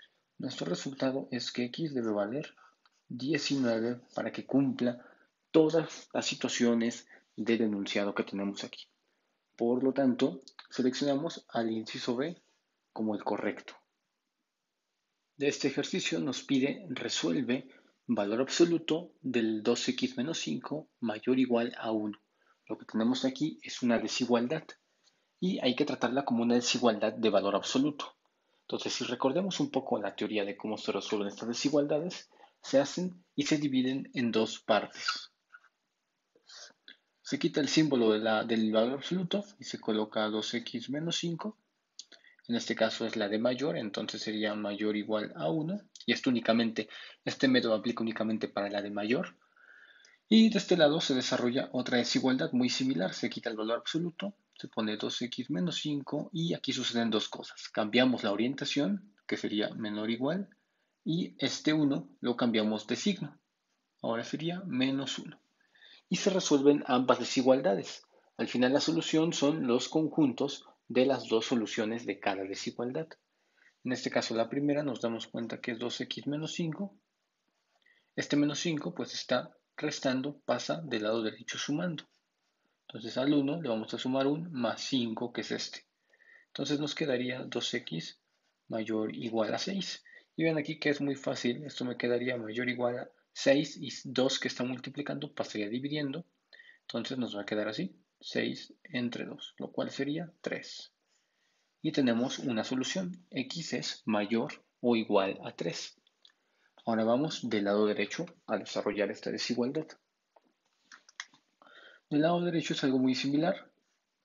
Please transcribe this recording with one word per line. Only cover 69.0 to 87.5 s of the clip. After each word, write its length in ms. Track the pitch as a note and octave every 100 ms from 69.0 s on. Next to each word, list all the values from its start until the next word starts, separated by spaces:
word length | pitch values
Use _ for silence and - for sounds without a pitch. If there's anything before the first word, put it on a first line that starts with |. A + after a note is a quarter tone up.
| - D#3+ E3
son 320 | D#3+ C#3+ D#3 C3
los 240 | B2 -
conjuntos 760 | D#3+ D3+ - C#3+ - C#3 - - _ -
de 200 | A#2 C3
las 200 | B2 A#2
dos 180 | A2 -
soluciones 600 | B2 G#2 - G#2+ A#2 G2+
de 140 | G2
cada 240 | - G2
desigualdad. 640 | F#2+ G2 - A#2 A#2+ C#3+ D#3+ - _ _ _ _ _ _
En 80 | B2
este 200 | B2 B2
caso 240 | B2 - A2+
la 140 | A2+
primera 340 | C#3+ C#3+ C#3+
nos 180 | D3 A2
damos 260 | A#2 A2+ -
cuenta 340 | A#2+ A2+ -
que 100 | -
es 80 | A2+
dos 200 | A#2+ -
x 260 | B2 - C3
menos 260 | D3 D#3+
cinco. 420 | - E3+ D#3 G3+ - _ _ _ _ _ _ _ _ _ _ _ -
Este 200 | - C#3+
menos 240 | D3 D3
cinco, 340 | F3 D3+ -
pues, 200 | - A#2+
está 380 | - - B2+ - _ _ -
restando, 640 | D3+ - C3+ C3 C#3+ D3 -
pasa 360 | B2 - D3+
del 220 | D#3+ A#2
lado 200 | G#2 A2+
derecho 340 | A2 - - -
sumando. 460 | - D3 F3+ D3+ - _ _ _ _ _ _ _ -
Entonces 300 | A2+ A2+ B2
al 160 | C#3
uno 260 | D3 C3+ B2+
le 80 | C#3+
vamos 220 | A2 G#2+
a 40 | A2+
sumar 300 | B2+ C3+ C3+
un 240 | D3+ F3
más 300 | C3+ A#2 G2+
cinco, 520 | - C3+ A#2 A2 A#2+
que 80 | -
es 100 | G#2
este. 340 | A#2 - - - _ _ _ _ - _
Entonces 320 | - C#3+ C#3+
nos 140 | D3
quedaría 500 | - D3+ B2 B2+ B2+
dos 300 | -